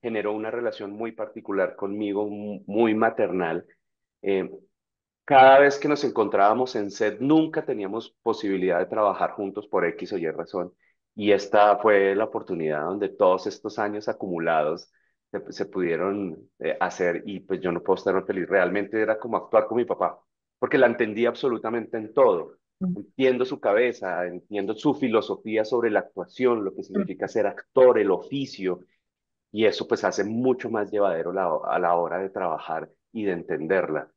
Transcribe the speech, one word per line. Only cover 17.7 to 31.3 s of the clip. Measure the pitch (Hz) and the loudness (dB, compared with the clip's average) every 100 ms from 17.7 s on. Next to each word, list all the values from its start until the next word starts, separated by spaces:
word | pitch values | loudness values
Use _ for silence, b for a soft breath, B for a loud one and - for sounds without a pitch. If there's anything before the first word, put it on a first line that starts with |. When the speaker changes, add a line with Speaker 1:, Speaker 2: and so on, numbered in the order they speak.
Speaker 1:
no | 85 | -4
puedo | - 92 | 0 0
estar | - | 2
más | 95 95 | -2 -2
feliz. | 95 85 | -6 0
Realmente | 98 90 98 101 110 | 2 2 -2 -4 -4
era | 107 110 | -2 -2
como | 117 110 | -2 -6
actuar | - 113 107 | 2 2 2
con | 117 | -2
mi | |
papá, | 117 - 90 - _ _ _ _ | -2 -2 -2 -4 _ _ _ _
porque | 123 143 | -2 4
la | 123 | 4
entendí | 117 110 107 117 | 4 -2 0 0
absolutamente | 117 139 110 113 117 110 117 | 0 -2 -2 -4 -6 -6 -8
en | 110 | -4
todo. | - 131 90 76 - _ _ | 4 4 4 -2 -14 _ _
Speaker 2:
Ujú. | 185 180 | -6 -6
Speaker 1:
Entiendo | - - 131 123 | -10 0 2 2
su | 127 131 | -2 -2
cabeza, | 110 104 123 117 95 87 90 | 0 2 2 -2 -6 -4 -4
entiendo | 90 _ 104 98 | -8 _ -6 -4
su | 107 151 | -2 -2
filosofía | 135 127 113 104 101 - 107 | 0 0 0 0 -8 -4 -2
sobre | 107 123 117 | 0 0 2
la | 101 | 0
actuación, | - - 87 - 127 117 | -2 -10 -12 0 0 2
lo | 98 | -2
que | 95 | -8
Speaker 2:
Ujú. | |
Speaker 1:
significa | 98 101 92 92 98 | -8 -4 -4 -4 -4
ser | 113 101 | -2 -2
actor, | 98 - - 127 113 | -4 -4 6 8 8
el | 98 | 4
oficio, | 90 - 139 135 - 92 90 - _ _ _ _ _ _ | 0 -2 -8 -8 -6 -6 -6 -10 _ _ _ _ _ _
y | 104 110 | 2 2
eso | - - | 2 -2
pues | 107 | -2
hace | 101 92 | -2 -2
mucho | 101 113 127 123 117 | -4 0 0 0 -2
más | 110 101 | -4 -4
llevadero | 104 101 82 85 | 0 0 0 -4